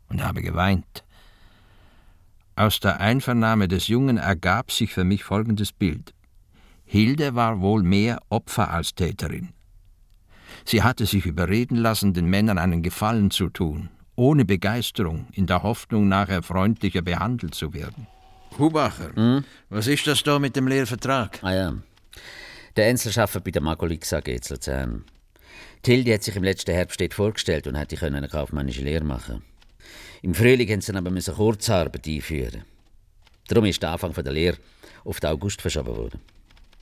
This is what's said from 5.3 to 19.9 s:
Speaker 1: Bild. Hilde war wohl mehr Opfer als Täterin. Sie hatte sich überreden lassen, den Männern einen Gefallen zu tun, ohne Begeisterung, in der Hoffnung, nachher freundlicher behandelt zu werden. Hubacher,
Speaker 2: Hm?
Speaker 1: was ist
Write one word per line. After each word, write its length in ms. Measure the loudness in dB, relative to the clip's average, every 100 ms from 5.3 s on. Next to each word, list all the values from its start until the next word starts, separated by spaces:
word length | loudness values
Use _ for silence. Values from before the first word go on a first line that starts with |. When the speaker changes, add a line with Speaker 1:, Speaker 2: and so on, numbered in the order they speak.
| -2 0 0 -2
Speaker 1:
Bild. 420 | 0 0 -2 -8 -20 _ -20 _ _ -20 -20 -2
Hilde 480 | 4 4 4 0
war 280 | 0 0 2
wohl 200 | 2 4
mehr 380 | 4 4 2 0 -2
Opfer 400 | -4 -2 -2 0
als 240 | 0 -4
Täterin. 560 | -2 -4 -4 -6 -8 -10 -14 -20 -20 -20 -20 _ -20 _ -20 -20 -14
Sie 200 | -2 2
hatte 240 | 2 2 0
sich 180 | 0 0
überreden 520 | 0 0 0 0 0
lassen, 360 | 0 2 0
den 140 | 2 2
Männern 320 | 2 2 2
einen 240 | 2 0
Gefallen 480 | -2 -2 0 2 2
zu 180 | 2 -2
tun, 400 | -2 -4 -4 -8 -14 -10 0
ohne 300 | 4 4 4
Begeisterung, 840 | 2 0 -2 -4 -2 -2 -4 -6
in 160 | -2 2
der 160 | 2
Hoffnung, 440 | 0 -4 -2 2 4
nachher 360 | 4 2 -2
freundlicher 580 | -2 0 2 2 0 0
behandelt 540 | -2 -2 -2 -2 -6 -6
zu 180 | -8
werden. 320 | -6 -10 -12 -18 -20 -20 -20 -12 0
Hubacher, 560 | 2 2 0 -2 -6 2
Speaker 2:
Hm? 280 | 4 4 0 -12 -10
Speaker 1:
was 180 | -4
ist 180 | 0